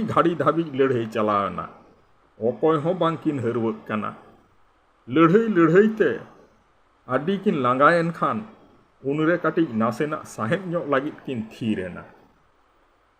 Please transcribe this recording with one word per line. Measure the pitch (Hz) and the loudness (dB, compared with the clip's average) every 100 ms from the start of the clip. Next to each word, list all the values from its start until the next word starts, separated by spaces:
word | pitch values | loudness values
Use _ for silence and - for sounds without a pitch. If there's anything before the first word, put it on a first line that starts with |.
ᱜᱷᱟᱹᱲᱤ | 220 - 165 165 | 0 0 0 2
ᱫᱷᱟᱹᱵᱤᱡ | 143 156 165 | 0 0 -2
ᱞᱟᱹᱲᱦᱟᱹᱭ | 131 135 123 110 | 0 2 2 -2
ᱪᱟᱞᱟᱣᱮᱱᱟ᱾ | 113 107 101 95 85 80 - - _ _ _ _ - | -2 0 2 0 -4 -12 -14 -20 _ _ _ _ -6
ᱚᱠᱚᱭ | 110 113 160 160 | -4 0 0 0
ᱦᱚᱸ | 160 180 | -2 -2
ᱵᱟᱝᱠᱤᱱ | 165 156 156 143 | -2 -2 -4 -4
ᱦᱟᱹᱨᱣᱟᱹᱜ | 117 113 113 110 - | -2 -2 -2 -4 -6
ᱠᱟᱱᱟ᱾ | 107 104 - - - _ _ _ _ _ _ - | -6 -6 -12 -20 -20 _ _ _ _ _ _ -4
ᱞᱟᱹᱲᱦᱟᱹᱭ | 135 165 202 226 | 4 6 4 2
ᱞᱟᱹᱲᱦᱟᱹᱭ | 180 160 180 220 220 | 4 4 6 4 4
ᱛᱮ | 160 107 - - - _ _ _ _ _ - | 0 -2 -10 -20 -20 _ _ _ _ _ -4
ᱟᱹᱰᱤ | 131 156 196 | -4 -2 -2
ᱠᱤᱱ | 208 165 | 0 0
ᱞᱟᱸᱜᱟᱭᱮᱱ | 123 131 143 170 165 | 2 4 4 4 0
ᱠᱷᱟᱱ | 165 151 113 110 - _ _ _ _ | -2 -2 -4 -8 -18 _ _ _ _
ᱩᱱᱨᱮ | 135 151 156 175 | -6 0 0 0
ᱠᱟᱹᱴᱤᱡ | 160 170 160 | 0 0 0
ᱱᱟᱥᱮᱱᱟᱜ | 110 117 117 151 156 - | 0 -2 -2 -4 -6 -10
ᱥᱟᱦᱮᱸᱫ | - 110 185 185 | -8 -4 -4 -4
ᱧᱚᱜ | 170 139 | -6 -2
ᱞᱟᱹᱜᱤᱫ | 135 147 - | -2 -2 -10
ᱠᱤᱱ | - 123 110 | -10 -8 -8
ᱛᱷᱤᱨ | - 117 98 | -6 -4 -2
ᱮᱱᱟ᱾ | 92 82 82 - _ _ _ _ _ _ _ _ _ _ | -4 -12 -18 -20 _ _ _ _ _ _ _ _ _ _